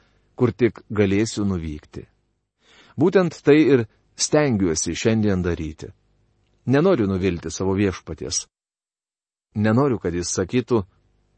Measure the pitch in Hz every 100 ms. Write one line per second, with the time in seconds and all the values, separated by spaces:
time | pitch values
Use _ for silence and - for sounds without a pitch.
0 | _ _ _ - 123 - 120 - _ 104
1 | 101 98 113 - 101 92 82 73 - -
2 | - _ _ _ _ _ _ _ - -
3 | 165 190 180 - - 151 156 135 113 _
4 | _ - - 151 147 110 92 80 - 80
5 | 117 110 104 92 87 85 80 80 - -
6 | _ _ _ _ _ _ - 135 175 170
7 | 101 95 95 85 80 - 95 95 101 87
8 | - 80 65 - - _ _ _ _ _
9 | _ _ _ _ _ - 107 110 143 107
10 | 90 85 87 - 92 123 120 117 95 _
11 | _ _ _